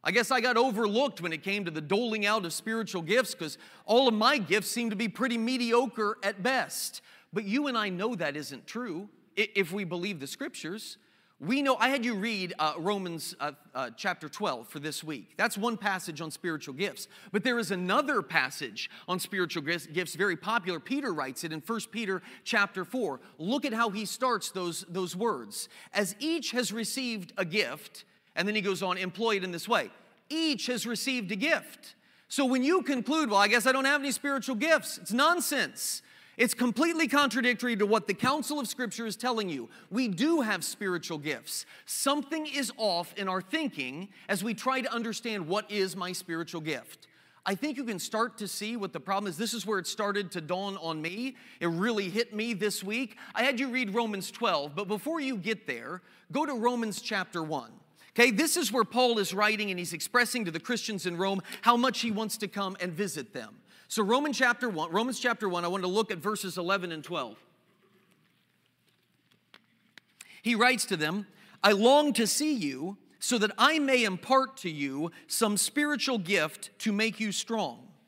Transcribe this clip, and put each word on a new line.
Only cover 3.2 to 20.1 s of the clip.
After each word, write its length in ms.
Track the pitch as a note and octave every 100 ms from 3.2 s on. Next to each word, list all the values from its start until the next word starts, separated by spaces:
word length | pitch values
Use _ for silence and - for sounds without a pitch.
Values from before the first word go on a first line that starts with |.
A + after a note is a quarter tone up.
| A#3+
'cause 240 | - D#3+ - - -
all 240 | - A#3 C4+
of 60 |
my 240 | G#3+ A3+ D4
gifts 320 | E3 G3+ -
seem 180 | A#3 A#3
to 80 | G3+
be 120 | A3+
pretty 280 | - B3 A#3
mediocre 800 | A3+ C4 A#3+ A#3 B3+ A3 G#3 G#3+
at 200 | G3+ G3
best." 600 | F#3+ C4 F3+ - - - - - _
But 120 | F#3
you 220 | G3+ A#3 C#4+
and 100 | A#3+
I 140 | G#3
know 240 | F3+ G#3+
that 220 | A3+ D#3+ C#3+
isn't 300 | C#3+ C3 -
true 440 | A3+ B3 E3 G#3 _ _ -
i-, 140 | G#3+
if 160 | G3+ F3
we 140 | G3
believe 360 | F#3 F3 F3 F3
the 60 | C3+
scriptures. 680 | - C#4+ - D#3+ G3 - - _ _ _ _
We 220 | D#3 C4
know, 160 | C#4 A#3+
I 140 | A#3+
had 120 | C#4
you 120 | A#3
read, 400 | G#3+ A3 G#3 F3+ -
uh, 180 | D3+ D3+
Romans, 560 | E3 G#3 F3+ E3 - -
uh, 140 | D3 C#3+ -
uh, 160 | B2+ B2+
chapter 360 | A2+ G3 E3+ D3+
twelve 420 | - G3+ B2+ A#2
for 100 | D#3
this 260 | D3 D3+
week. 320 | D#3 C#3+ F#2 -
That's 220 | A3 G#3
one 180 | A3+ A3+
passage 460 | G3+ F#3+ - D3+
on 80 | D#3+
spiritual 420 | - F3+ D#3 -
gifts. 360 | C3+ G3 C3 - - -
But 140 | G#3
there 140 | B3+ A#3+
is 120 | F#3
another 520 | F#3 F3+ A3 C#4+ C4
passage 680 | D3+ D#3+ C#3 - C3+ G#2+ - - -
on 140 | F3+
spiritual 400 | - G3 F3 E3+
gifts, 240 | D3 E3+
gifts, 300 | - D#3 F3+